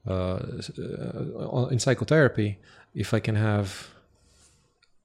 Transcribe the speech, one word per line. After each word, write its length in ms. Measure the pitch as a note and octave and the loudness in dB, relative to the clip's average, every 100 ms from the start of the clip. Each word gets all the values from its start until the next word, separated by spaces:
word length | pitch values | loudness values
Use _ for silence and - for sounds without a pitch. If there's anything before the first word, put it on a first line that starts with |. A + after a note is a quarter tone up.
| - | -4
uh, 300 | F#2 F#2 F#2 - - | -2 -2 -4 -6 -8
s-, 120 | - - | -10 -10
uh, 880 | A#2 - - - - - - B2+ B2+ | -8 -6 -6 -6 -8 -6 -4 0 2
in 80 | A#2+ | 2
psychotherapy 800 | - B2 G#2+ D#3 C3 - G#2 G2 - - - | 2 2 4 6 6 4 0 -2 -12 -20 -14
if 180 | - G#2 | -8 0
I 60 | A2 | 0
can 160 | A2+ | 2
have 540 | G#2+ G#2+ G#2 G2+ - - - _ _ _ _ _ _ _ _ _ _ | 2 2 2 0 -6 -16 -20 _ _ _ _ _ _ _ _ _ _